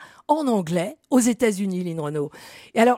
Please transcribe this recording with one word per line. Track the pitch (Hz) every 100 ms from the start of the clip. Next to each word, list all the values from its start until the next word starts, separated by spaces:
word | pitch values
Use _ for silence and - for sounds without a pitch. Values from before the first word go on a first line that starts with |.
| - - -
en | 302 285
anglais | 220 160 175 175 302 -
aux | 262
États-Unis, | 240 240 233 190 196 180
Lynn | 180 165
Renaud. | 147 151 143 - - - -
Et | -
alors, | 233